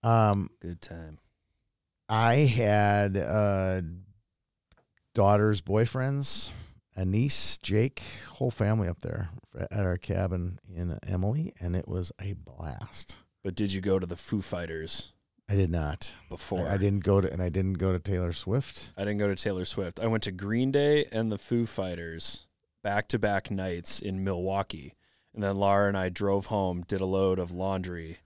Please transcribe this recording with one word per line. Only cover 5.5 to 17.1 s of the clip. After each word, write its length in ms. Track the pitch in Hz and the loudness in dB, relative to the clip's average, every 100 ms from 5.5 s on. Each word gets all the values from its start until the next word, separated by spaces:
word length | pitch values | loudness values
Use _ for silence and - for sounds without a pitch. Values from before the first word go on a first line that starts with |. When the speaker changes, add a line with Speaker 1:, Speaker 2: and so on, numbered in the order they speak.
| 104 | 2
Speaker 1:
boyfriend's 880 | 82 104 120 131 131 139 139 - - - - - _ - | 0 2 2 0 -2 -2 0 -2 -2 -8 -18 -20 _ -4
a 100 | 92 | 0
niece, 520 | 104 139 139 - - | 2 2 2 2 0
Jake, 440 | - 104 117 - - - - | 0 2 2 -2 -14 -14 -16
whole 180 | - 131 | -4 -4
family 360 | - 104 110 90 | 0 2 2 0
up 120 | 87 | -2
there 280 | - - 85 82 _ - - | -6 -6 -6 -10 _ -8 -4
at 80 | - 95 | 0 0
our 120 | 87 | 0
cabin 600 | - 92 92 90 90 90 - | -2 0 0 0 -4 -6 -12
in 240 | 85 87 80 - | -6 -4 -4 -4
Emily, 460 | 92 95 139 165 - | -2 0 0 -4 -6
and 160 | 92 87 | -4 -4
it 120 | - | -2
was 240 | 87 90 - | -4 -6 -8
a 120 | 98 | -8
blast. 840 | 95 80 - 82 62 - - - - _ _ | -8 -12 -12 -10 -10 -12 -12 -12 -14 _ _
Speaker 2:
But 120 | 98 90 | -8 -2
did 180 | 104 | -2
you 80 | 95 | 0
go 180 | 95 95 | 0 0
to 60 | 90 | 0
the 100 | 85 | -8
Foo 260 | - 107 | -4 -4
Fighters 720 | 95 90 85 82 80 - - _ _ _ _ | -2 -6 -6 -8 -6 -6 -8 _ _ _ _
Speaker 1:
I 60 | 101 | 2
did 140 | 92 | 2
not. 440 | 85 76 73 - - - | 2 -2 -4 -8 -10 -16
Speaker 2:
before? 380 | 87 - 92 82 | -14 -6 -4 0
Speaker 1:
I, 80 | 98 | 2
I 20 | |
didn't 260 | 101 98 | 2 2
go 160 | 98 | 4